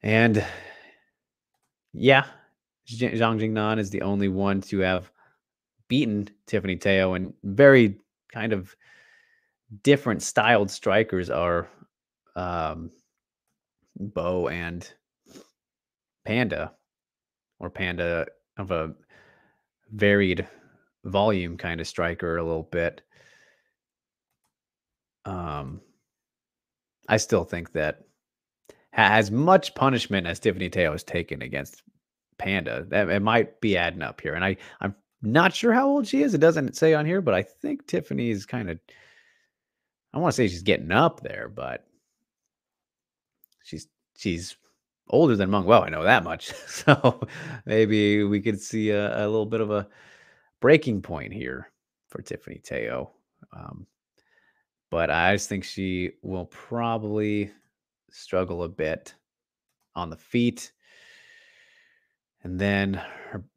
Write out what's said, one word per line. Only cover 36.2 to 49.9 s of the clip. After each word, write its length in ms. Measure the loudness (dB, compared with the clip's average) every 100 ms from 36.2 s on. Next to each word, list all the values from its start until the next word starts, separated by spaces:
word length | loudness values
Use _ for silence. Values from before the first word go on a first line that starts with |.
is. 100 | 0
It 60 | 4
doesn't 380 | 4 4 -4 2
say 160 | 4
on 120 | 4 2
here, 160 | 0
but 120 | 2
I 100 | 0
think 440 | 0 _ -8 -8 -6
Tiffany 420 | -6 -4 -4 -2
is 160 | -4 -6
kinda, 340 | -8 -6 -10 _ -20 _ _ _ _ _ _ _ _ _ _ _
I 40 | -2
wanna 120 | 0
say 160 | 2 0
she's 160 | 0
getting 280 | 0 0 2
up 300 | 2 2 0
there, 280 | -12 -12 -12
but 360 | -10 -10 -10 _ _ _ _ _ _ _ _ _ _ _ _ _ _ _ _ _ _
she's, 240 | -18 -18 -18 _ _ _
she's 400 | -6 -6 -8 -16 _ _ _ _ _
older 260 | 2 4 4
than 140 | 2
Meng. 160 | 0 6
Well, 180 | 6
I 60 | 6
know 140 | -2
that 200 | 4 4
much. 300 | 2 -8 -10 -16
<laughs> 80 | -14
So 600 | -2 4 6 6 2 -10 -12 -14 -14 -2
maybe 580 | 2 4 4 4 2
we 160 | 2 0
could 220 | -2 -4
see 300 | -6 -4 -2
a, 340 | 0 -2 -2 -2
a 20 |
little 180 | -2 -2
bit 160 | -2
of 100 | -2
a 160 | -2 -4